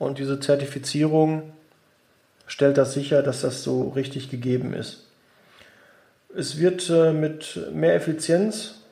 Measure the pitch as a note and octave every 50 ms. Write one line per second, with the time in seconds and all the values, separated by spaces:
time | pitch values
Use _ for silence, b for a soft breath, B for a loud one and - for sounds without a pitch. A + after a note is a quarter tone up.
0 | C#3+ C#3 C#3 C3+ C#3 C3+ C#3 C#3 C#3+ - C#3+ C#3+ C#3+ C3+ - C#3 C3 - - D3+
1 | D3+ D#3 D#3 D#3+ D#3 D#3 D#3 D#3 D#3 - - - _ _ _ _ _ _ _ _
2 | _ _ _ _ _ _ _ _ _ - - - C#3+ C#3 C#3 C#3 C3+ B2+ - C#3+
3 | C#3 - D#3 C#3+ C#3 C#3 B2 - - C3 B2 - - C3+ B2+ B2+ B2+ C3+ - C3+
4 | C3 C3+ - C3 B2 - - B2 A#2+ B2+ B2+ B2+ B2 A#2+ - - - - - -
5 | - _ _ _ b b b b b b b b b b b b b b b b
6 | b b b b b - - - D#3 - C#3 D3+ E3 F3+ F3+ F3+ - - E3+ E3
7 | E3 D#3+ D#3 D#3 D3+ D3+ D#3 D#3 - - - - - - C#3+ D#3 D#3 E3+ F3 E3+
8 | - E3 D#3+ D#3+ - - E3 F3 G3+ A3 G#3+ - - - - - - _